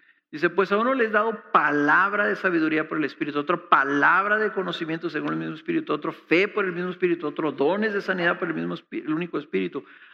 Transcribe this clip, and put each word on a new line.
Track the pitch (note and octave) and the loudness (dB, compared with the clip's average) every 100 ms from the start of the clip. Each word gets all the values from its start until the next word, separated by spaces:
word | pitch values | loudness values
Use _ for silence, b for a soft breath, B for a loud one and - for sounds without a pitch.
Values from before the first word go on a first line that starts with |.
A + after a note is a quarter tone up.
| b b _ | b b _
Dice, | D#3 E3+ | -2 0
pues | F3+ F#3+ | 2 2
a | G3+ | 2
uno | A#3+ | 2
les | C4+ A3 | 0 2
ha | |
dado | G#3 A3+ G#3+ - | 2 0 -4 2
palabra | F3 D3 D3 D3 E3 G3 G#3 G#3 | 2 4 2 4 4 4 2 0
de | G3 | 0
sabiduría | F#3+ E3+ D#3 D#3 D#3 | 0 2 2 0 -2
por | D#3+ | -2
el | C#3 | -4
Espíritu, | - D3 C#3+ | -4 -4 -2
a | |
otro | D3 E3+ - | -2 -4 4
palabra | D3+ C#3 C#3+ D3+ F3 G3+ G#3+ | 4 4 4 4 4 2 0
de | G#3+ | 0
conocimiento | G3 F3+ E3 D#3+ E3 E3+ | -2 -4 -6 -6 -4 -4
según | D3+ D3 | -4 -4
el | D#3+ | -4
mismo | D#3+ D#3 | -6 -8
Espíritu, | - E3 D#3 | -4 -2 -2
a | D3+ | -4
otro | D#3+ | -4
fe | D#3 - E3 G3 | -8 0 2 2
por | G#3+ F#3+ | 0 -2
el | |
mismo | E3+ F3+ | -2 -6
Espíritu, | F3 F3+ D#3 D3 | -2 0 0 -4
a | |
otro | C#3+ D#3 | -4 -4
dones | B2+ C#3+ G3+ G#3+ G3+ | 0 2 2 0 -2
de | |
sanidad | G3 F3+ F3 F3 | -4 0 0 0
por | F3 | -4
el | |
mismo | D#3+ F3 F3 | -4 -4 -8
Espí-, | - A2+ | -10 -10
el | C#3 | -4
único | D#3 F3 D3+ | -4 -4 -6
Espíritu, | C#3+ F#3+ F3+ C#3+ B B B | -4 -4 -4 -6 B B B